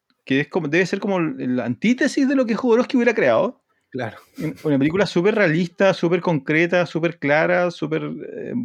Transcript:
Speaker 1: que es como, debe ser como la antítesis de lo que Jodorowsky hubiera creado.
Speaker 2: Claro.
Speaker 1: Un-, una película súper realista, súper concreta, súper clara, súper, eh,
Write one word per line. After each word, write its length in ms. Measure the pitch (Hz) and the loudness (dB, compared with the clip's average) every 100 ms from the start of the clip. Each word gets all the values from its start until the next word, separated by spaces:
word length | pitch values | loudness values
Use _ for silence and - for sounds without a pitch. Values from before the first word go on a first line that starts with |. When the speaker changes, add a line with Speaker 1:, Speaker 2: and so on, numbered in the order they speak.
| _ _ | _ _
Speaker 1:
que 160 | - 135 | -2 -2
es 80 | 147 | 0
como, 180 | 190 151 | -4 0
debe 200 | 165 180 | 0 0
ser 120 | 196 | -2
como 220 | 202 185 | -2 -2
la 440 | 160 131 131 123 | -2 -4 -4 -2
antítesis 640 | 117 120 208 254 285 311 269 | -2 -2 0 0 0 0 0
de 80 | |
lo 100 | 277 240 | 0 0
que 100 | 220 | 0
Jodorowsky 400 | 254 226 240 247 | 2 2 2 2
hubiera 180 | 240 | 2
creado. 480 | 220 143 113 214 - _ _ _ | 2 2 4 0 -4 _ _ _
Speaker 2:
Claro. 260 | 127 113 - _ - | -10 -10 -12 _ -10
Speaker 1:
Un-, 180 | 156 143 | -10 -6
una 140 | 156 139 | -2 2
película 280 | 143 185 190 | 2 2 0
súper 300 | - 185 220 | 2 0 2
realista, 580 | 180 156 175 - 196 | 2 2 -2 2 2
súper 260 | 180 202 175 | 2 0 0
concreta, 640 | 180 156 143 156 170 180 170 | 0 -2 0 0 2 2 0
súper 340 | 165 165 165 | -2 -4 -2
clara, 500 | 143 147 170 180 180 | 0 2 2 2 0
súper, 320 | - 151 156 | -2 -4 -4
eh, 500 | 151 - - - 120 - | -6 -10 -12 -12 -8 -6